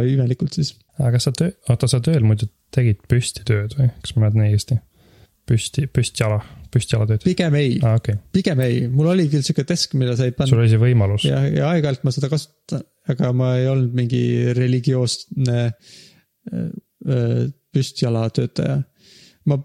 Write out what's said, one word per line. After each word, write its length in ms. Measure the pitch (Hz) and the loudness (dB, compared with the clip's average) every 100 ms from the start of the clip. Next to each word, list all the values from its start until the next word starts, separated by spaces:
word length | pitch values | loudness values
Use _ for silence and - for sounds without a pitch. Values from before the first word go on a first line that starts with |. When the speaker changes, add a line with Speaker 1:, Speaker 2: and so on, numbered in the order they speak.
| 123 | 2
Speaker 1:
imelikult 440 | 135 123 127 143 - | 2 0 0 -4 -4
siis. 160 | 139 - _ - | -6 -6 _ -4
Speaker 2:
Aga 160 | 127 123 | 0 0
kas 120 | - | 0
sa 60 | 127 | -2
töö-, 140 | 170 - - | -4 -4 -2
oota, 180 | 117 120 | 0 0
sa 100 | 127 | 0
tööl 220 | 120 165 110 | 2 2 4
muidu 220 | 107 107 _ _ | 2 -2 _ _
tegid 300 | - 120 104 - | 0 0 0 0
püsti 360 | 120 123 - - | -2 -2 -6 -4
tööd 280 | 107 104 139 | -4 -4 -2
või? 120 | 127 - | -2 -2
Kas 120 | - 123 | -6 0
ma 100 | 110 | 2
mäletan 200 | 107 107 | 2 2
õigesti? 320 | 104 - 117 - _ _ _ _ _ | 0 0 -6 -6 _ _ _ _ _
Püsti, 420 | - 117 - - 135 | -2 -2 -2 -6 -4
püstjala, 460 | - 117 - 110 104 - - - | -2 -2 -2 -2 -2 -6 -16 -4
püstjalatööd? 520 | 127 - 113 107 110 185 | -4 0 0 0 0 0
Speaker 1:
Pigem 300 | 180 175 147 | 0 0 2
ei. 160 | 139 123 | 2 2
Speaker 2:
Aa, 140 | 120 113 | 2 2
okei. 160 | - 101 - | 0 -4 -2
Speaker 1:
Pigem 300 | 185 196 139 | -2 0 0
ei. 220 | 127 123 120 | 0 0 0
Mul 180 | 131 156 | 2 2
oli 160 | 190 160 | 2 2
küll 120 | 147 | 0
siuke 220 | 135 160 135 | 0 -2 -2
desk, 280 | 175 - 135 | -2 -2 -2
mida 160 | 123 120 | 0 0
sai 120 | 127 | 0
panna. 160 | 120 139 | 0 2
Speaker 2:
Sul 80 | 120 | 4
oli 80 | 117 | 6
see 80 | 110 | 4
võimalus. 480 | 120 120 98 104 139 | 4 4 2 0 0
Speaker 1:
Ja, 140 | 135 | 0
ja 240 | 139 151 143 | 0 0 0
aeg-ajalt 320 | 175 147 131 139 | 0 0 -2 -2
ma 60 | 127 | -2
seda 140 | 135 | -2
kasutan, 540 | 151 - _ - 143 - _ - | -4 -6 _ -10 -10 -10 _ -6
aga 220 | 127 127 127 | -2 0 0
ma 160 | 127 127 | 2 0
ei 80 | 131 | 0
olnud 300 | 135 123 123 | 0 0 0
mingi 260 | 120 123 120 120 123 120 | -2 0 0 0 0 0
religioosne, 1080 | 127 127 120 127 123 - - - 127 120 120 | 0 0 0 0 0 -4 -8 -4 -2 0 -2
äh, 1040 | - - - - _ _ _ - - - - - - - | -6 -14 -20 -20 _ _ _ -10 -8 -8 -10 -18 -10 -4
äh, 260 | 127 117 120 123 - _ 139 | -2 0 -2 -4 -6 _ -4
püstjalatöötaja. 1040 | 131 - 127 113 113 - 123 - - 139 135 _ _ - - _ - | -2 -4 -2 0 -2 -2 -4 -2 -2 -2 -6 _ _ -20 -20 _ -2
Ma 80 | 139 | 0